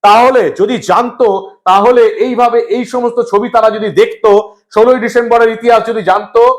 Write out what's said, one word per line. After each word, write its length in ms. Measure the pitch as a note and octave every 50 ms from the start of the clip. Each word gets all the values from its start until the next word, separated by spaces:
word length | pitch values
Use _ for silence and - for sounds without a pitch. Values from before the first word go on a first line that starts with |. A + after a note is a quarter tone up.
| -
তাহলে 380 | G3+ G#3 A3+ A#3+ C4 C4 B3 G3+ D#3 - -
যদি 160 | F#3+ G#3+ B3+ G#3 - -
জানতো, 380 | F3+ G3+ B3 B3 A#3 - B3+ A#3+ A#3 G3 F#3+ - - _ _ -
তাহলে 340 | F#3 G3 G3+ A#3+ B3 A#3+ A#3 A3 - - A#3+
এইভাবে 340 | C4 B3 A3+ B3 A#3+ A3+ A#3 - - G#3
এই 80 | B3 A#3+ - -
সমস্ত 260 | B3 A#3+ A#3+ A#3 B3 A#3 A#3
ছবি 160 | - G3+ G#3+ B3 -
তারা 140 | - - A3 G#3
যদি 140 | G#3+ G#3+ G#3 D#3 D#3
দেখতো, 300 | A3 A3+ A3 - - A3 G3+ G#3 G#3 G#3 - _ _ _
ষোলোই 280 | - G#3+ A3 B3 B3+ B3+ A3
ডিসেম্বরের 440 | A#3 A#3+ B3 A#3 A#3 A#3+ A#3 A#3 A3+ A3 A3
ইতিহাস 240 | A3+ A#3+ A#3 A3 A3 A3+
যদি 120 | A#3 A3+ F#3 F3+
জানতো 320 | F#3 G#3 G#3 - - A#3 A#3 B3+ B3+